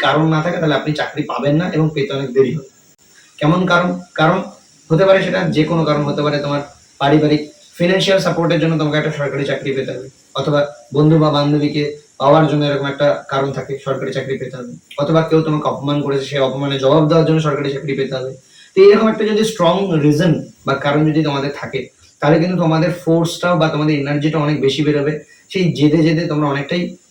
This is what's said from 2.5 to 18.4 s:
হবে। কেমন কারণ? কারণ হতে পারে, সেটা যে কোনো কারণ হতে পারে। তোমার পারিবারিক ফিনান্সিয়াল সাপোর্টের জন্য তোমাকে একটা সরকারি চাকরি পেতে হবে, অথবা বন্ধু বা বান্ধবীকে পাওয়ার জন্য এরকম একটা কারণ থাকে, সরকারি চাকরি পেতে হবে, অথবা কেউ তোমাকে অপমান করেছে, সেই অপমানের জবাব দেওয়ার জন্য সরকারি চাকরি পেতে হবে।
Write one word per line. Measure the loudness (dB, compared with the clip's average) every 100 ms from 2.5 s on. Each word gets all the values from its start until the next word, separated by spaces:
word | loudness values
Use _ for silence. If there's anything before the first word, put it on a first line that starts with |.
| 0
হবে। | -8 _ _ _ _ _ _ -4
কেমন | 0 2 2
কারণ? | 2 0 -4 -8 0
কারণ | 0 0 -4 -14 _ _ -2
হতে | 2 4
পারে, | 4 2
সেটা | -2 0 0
যে | 0
কোনো | 0 0
কারণ | 0 -2
হতে | -2 -2
পারে। | -2
তোমার | -2 -4 -6 -16 _ -4
পারিবারিক | 2 4 4 0 -2 -16 _ -2
ফিনান্সিয়াল | 0 2 2 2 2
সাপোর্টের | 0 0 2
জন্য | 0 0
তোমাকে | 0 0
একটা | -2 -4
সরকারি | -4 -4 -4
চাকরি | -4 -4 -4
পেতে | -6
হবে, | -8 -12 _ _ -6
অথবা | -2 0 -2 -6 -6 2
বন্ধু | 4 4
বা | 4 2
বান্ধবীকে | 2 0 0 -2 -4 -8 -16 -2
পাওয়ার | 2 4 4
জন্য | 2 0
এরকম | -2 -4
একটা | 0 0 0 -4
কারণ | -4 -4 -6
থাকে, | -8 -8 -6
সরকারি | -6 -6 -6
চাকরি | -6 -8
পেতে | -8 -12
হবে, | -14 -16 -12 -4
অথবা | 0 2 4
কেউ | 2 2
তোমাকে | -2 -2
অপমান | -4 -4 -2
করেছে, | -2 -4 -2
সেই | -2 -2
অপমানের | -2 -4 0
জবাব | 2 4 4
দেওয়ার | 2 2
জন্য | 2 0
সরকারি | -2 -4
চাকরি | -4 -4 -4
পেতে | -4 -6
হবে। | -8 -12